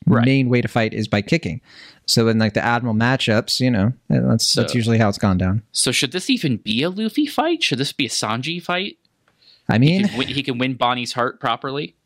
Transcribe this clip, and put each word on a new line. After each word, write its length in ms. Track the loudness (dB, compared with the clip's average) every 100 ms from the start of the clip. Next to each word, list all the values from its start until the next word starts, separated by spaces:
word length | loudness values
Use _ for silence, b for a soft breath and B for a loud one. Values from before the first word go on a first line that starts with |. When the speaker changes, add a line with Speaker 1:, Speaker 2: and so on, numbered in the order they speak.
| 2
Speaker 1:
Right. 180 | 4
Speaker 2:
main 240 | 4 2 2
way 120 | 0
to 80 | 0
fight 240 | 0 -2
is 140 | -2 -2
by 140 | -2
kicking. 380 | 0 -2 -2 -8 B B B B -2
So 220 | 2 2
in, 100 | 2
like, 160 | 2
the 100 | 0
Admiral 300 | 0 0 0
matchups, 640 | 2 2 2 2 0 0 0
you 100 | 2
know, 220 | 2 2 -2 0
that's, 440 | 0 2 2 2
that's 180 | 0 0
Speaker 1:
So 40 | 0
Speaker 2:
usually 220 | 2 2
how 100 | 2
it's 100 | 2
gone 200 | 0 2
down. 240 | 0 -2 -4
Speaker 1:
So 180 | -4 -2
should 200 | 0 -2
this 180 | -4 -2
even 280 | 0 0 -2
be 240 | -2 -2
a 80 | -2
Luffy 360 | -2 -4 -2 -2
fight? 360 | 0 0 0
Should 160 | -2 -2
this 140 | -4
be 140 | -4 -4
a 20 |
Sanji 540 | -2 -2 -2 -4 -8
fight? 340 | -4 -4 -4 -10 _ _ _ b b b -2
Speaker 2:
I 60 |
Speaker 1:
He 40 | 4
Speaker 2:
mean, 280 | 4 4 0
Speaker 1:
can 80 | -2
win, 100 | -4
he 140 | -4
can 160 | -4 -4
win 160 | -4
Bonnie's 380 | -2 -2 -2 -4
heart 260 | -4 -4 -2
properly? 560 | -4 -4 -4 -8 -10 _